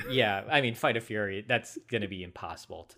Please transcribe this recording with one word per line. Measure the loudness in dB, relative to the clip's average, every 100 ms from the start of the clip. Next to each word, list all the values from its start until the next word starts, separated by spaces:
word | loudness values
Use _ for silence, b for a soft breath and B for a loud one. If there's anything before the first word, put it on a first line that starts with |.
| -2
yeah, | 4 4 4 2
I | 2
mean, | 2
Fight | 2 2 2
of |
Fury, | 0 -2 0 -2 0
that's | 0 0 -14 -4
gonna | -2 -2
be | -6
impossible | -10 -10 -10 -10 -12 -14
to | -14